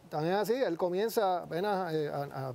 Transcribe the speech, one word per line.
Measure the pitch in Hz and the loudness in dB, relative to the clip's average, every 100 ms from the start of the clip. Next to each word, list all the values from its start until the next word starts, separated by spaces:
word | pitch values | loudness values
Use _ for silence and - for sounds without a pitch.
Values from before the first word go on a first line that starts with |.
| - | -6
tan | 156 165 | -2 2
es | |
así, | 202 202 | 2 2
él | 254 208 165 | 2 0 0
comienza | 180 180 220 226 190 175 | 0 0 0 2 2 2
apenas, | 156 165 208 190 175 | -2 -2 0 0 0
eh, | 156 147 | -2 -2
a, | 147 143 135 131 | -2 -4 -6 -6